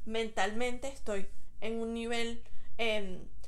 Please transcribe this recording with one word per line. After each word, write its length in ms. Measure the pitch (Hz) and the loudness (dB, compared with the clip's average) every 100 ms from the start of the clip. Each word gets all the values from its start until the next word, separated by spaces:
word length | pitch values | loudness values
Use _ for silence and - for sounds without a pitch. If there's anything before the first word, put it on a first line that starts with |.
| 220 | -2
mentalmente 840 | 226 226 220 196 226 247 247 269 | -2 -2 -2 0 0 0 0 -4
estoy 400 | 269 - 196 196 - - - | -4 0 2 4 2 0 -2
en 180 | 220 226 | -2 -2
un 140 | 226 | -4
nivel, 500 | 233 233 233 233 233 - - - - | -6 -4 -2 0 -2 2 2 4 2
em, 420 | 220 214 190 180 - - | 2 2 0 0 -4 -4